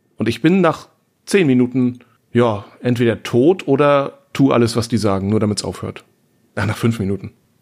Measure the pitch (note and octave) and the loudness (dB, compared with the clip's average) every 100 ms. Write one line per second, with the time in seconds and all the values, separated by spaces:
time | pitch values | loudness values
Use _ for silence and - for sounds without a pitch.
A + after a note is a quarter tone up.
0 | _ - A2 - D#3+ F#3+ E3+ D3 - _ | _ -8 -6 -2 2 2 2 0 -8 _
1 | _ _ - G3+ D#3 B2+ B2 C3 B2 B2 | _ _ -2 0 2 2 2 0 -2 -4
2 | _ _ _ A#2+ A#2+ G#2 - - B2 A#2+ | _ _ _ 0 0 -2 -10 -8 -4 0
3 | A#2 G2+ - A#2 C#3+ F#3 - C3+ D3 C#3+ | 0 0 -2 2 2 2 0 2 2 2
4 | C#3 - _ - C3+ A#2+ A#2 A#2+ A2 A2+ | -2 -10 _ 0 2 4 2 0 -2 -2
5 | G#2 G2 G2 G#2+ G#2+ G2+ F#2+ F2+ G2+ - | -2 -2 -2 0 0 -2 -8 -10 -12 -14
6 | - _ _ _ _ - G2+ G#2 A#2 A2+ | -20 _ _ _ _ -6 -6 -2 -2 -2
7 | F#2+ G2 - - _ _ | -4 -6 -10 -20 _ _